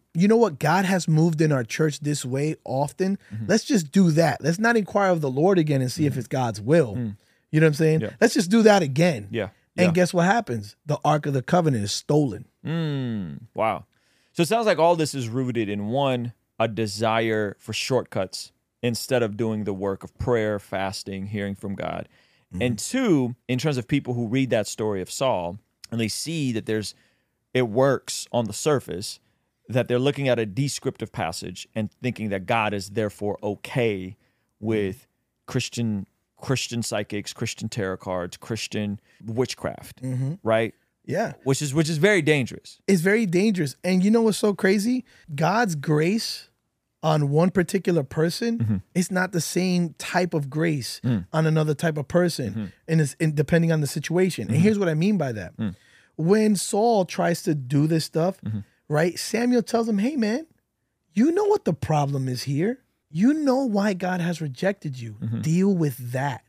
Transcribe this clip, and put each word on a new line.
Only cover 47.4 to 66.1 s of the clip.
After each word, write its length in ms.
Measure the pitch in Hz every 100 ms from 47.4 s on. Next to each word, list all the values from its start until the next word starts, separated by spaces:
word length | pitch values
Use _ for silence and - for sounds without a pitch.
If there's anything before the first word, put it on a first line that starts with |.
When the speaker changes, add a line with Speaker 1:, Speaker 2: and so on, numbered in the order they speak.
| 185
Speaker 1:
particular 520 | 190 175 196 175 170
person 560 | 135 - 165 - 233 233
Speaker 2:
Mm-hmm. 180 | 110 196 -
Speaker 1:
is 160 | 185 185
not 180 | 180 185
the 100 | 180
same 540 | - - 185 175 170 -
type 360 | - 180 180
of 160 | 160 139
grace 500 | 151 165 147 113 -
Speaker 2:
Mm. 220 | 127 113 90
Speaker 1:
on 140 | 160 160
another 280 | 156 151
type 220 | 143 165 151
of 120 | 135
person, 420 | 175 180 - 120
Speaker 2:
Mm-hmm. 140 | 101 98 - -
Speaker 1:
and 120 | 160
it's 140 | 143 -
in, 140 | 160 147
depending 340 | 143 170 165
on 100 | 160
the 60 | 143
situation. 600 | - - 170 185 - 107
And 60 | 120
Speaker 2:
Mm-hmm. 60 |
Speaker 1:
here's 160 | 190 208
what 100 | 185
I 60 |
mean 220 | 156 185 208
by 140 | 139
that. 240 | 107 87 -
Speaker 2:
Mm. 200 | 107 87 _ _ _ -
Speaker 1:
When 400 | 156 214 214 196
Saul 480 | - 202 233 220
tries 380 | 175 - 175 175
to 100 | -
do 320 | 151 127 156 156
this 180 | 160
stuff, 360 | - 160 170 190
Speaker 2:
Mm-hmm. 160 | - 107 101 _ -
Speaker 1:
right? 280 | 147 175 170
Samuel 440 | - 214 247 247
tells 260 | - 226 226
him, 100 | 208
"Hey, 180 | 226 302
man, 300 | 214 247 320 _ _ _ _ _ _
you 160 | 196 277
know 140 | 349
what 200 | 415 415
the 100 | -
problem 540 | 165 - 156 143 139 131
is 140 | 123
here. 360 | - 139 190 262 _ _ _
You 220 | 156 226
know 300 | 311 285 254
why 280 | 269 202 208
God 260 | 185 180 180
has 200 | 170 165
rejected 580 | 156 127 185 202 156 127
you. 140 | 117 104
Speaker 2:
Mm-hmm. 180 | 117 117
Speaker 1:
Deal 300 | 156 170 196
with 380 | 185 151 131 123